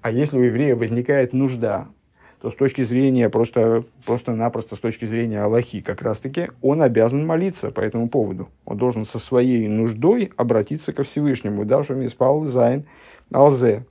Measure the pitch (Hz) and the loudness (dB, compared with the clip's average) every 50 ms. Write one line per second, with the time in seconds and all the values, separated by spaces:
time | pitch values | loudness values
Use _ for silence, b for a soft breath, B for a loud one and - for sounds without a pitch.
0 | - 120 113 123 147 147 143 127 123 120 110 120 151 143 127 117 117 110 117 120 | -4 -2 -2 0 -2 0 2 2 2 2 2 2 2 2 2 0 0 -2 -2 -2
1 | 123 131 143 139 127 120 - 131 139 131 127 117 117 107 101 95 - - - _ | 0 0 2 2 2 0 0 0 0 0 -2 -2 -2 -2 -2 -4 -6 -10 -18 _
2 | _ _ b b b b b b - 104 - - 139 135 - - 131 107 120 127 | _ _ b b b b b b -12 -10 -2 0 0 0 0 -2 -4 0 2 2
3 | 135 135 131 127 120 110 98 110 113 107 - 123 110 113 113 117 117 - _ _ | 2 4 4 4 2 2 2 2 0 2 2 2 2 2 2 0 -2 -4 _ _
4 | - - 113 120 - - 117 110 113 120 - 120 113 - 104 95 - 113 110 - | -4 -4 -4 -4 -2 -4 -4 -2 -2 -2 -4 -4 -8 -8 -14 -6 -6 -6 -6 -4
5 | 120 107 110 113 117 117 110 104 104 104 110 117 120 - - 98 - - 101 - | -8 -6 -4 -4 -4 -2 -2 -2 -2 0 0 0 -2 -2 -10 -10 -8 -8 -8 -4
6 | - 117 107 - - 135 135 170 175 - - _ - 135 143 160 156 123 113 113 | -4 -6 -6 -4 -8 -8 -6 -6 -6 -6 -8 _ 0 0 2 4 2 4 4 4
7 | 113 117 127 143 151 165 160 160 185 190 180 - - - - 92 95 110 107 117 | 2 4 2 0 -2 0 0 0 0 -2 -4 -6 -8 -6 -4 -2 -4 -2 -2 -2
8 | 117 117 - 139 110 98 95 90 92 - _ _ _ - 104 104 123 123 117 110 | -4 -2 0 -2 -2 -2 -4 -8 -10 -14 _ _ _ -12 -6 -2 -2 -2 -2 -2
9 | 110 - - 117 - - 131 123 123 127 123 117 110 107 107 110 113 113 110 110 | -8 -8 -10 -12 -8 0 2 2 4 4 2 2 0 0 0 0 0 0 -2 0
10 | 127 170 226 247 202 - - - 120 120 120 110 104 - 147 156 - - - - | 2 2 4 2 0 -4 -2 -4 0 2 2 2 2 0 -4 -6 -6 -8 -4 -4
11 | 139 - - 147 147 147 127 - - 101 104 101 107 107 123 143 143 143 131 135 | -6 -4 -2 -2 0 0 0 -2 -4 -6 -4 -4 0 2 2 0 0 -2 -4 -4
12 | 131 - - _ 123 127 143 151 156 143 123 127 120 120 127 143 147 B B B | -4 -6 -2 _ 2 2 2 2 0 -2 2 2 2 2 2 0 -4 B B B
13 | B B B B B B - 131 139 147 139 123 127 117 104 110 123 _ | B B B B B B 4 6 6 6 6 4 2 2 2 0 -4 _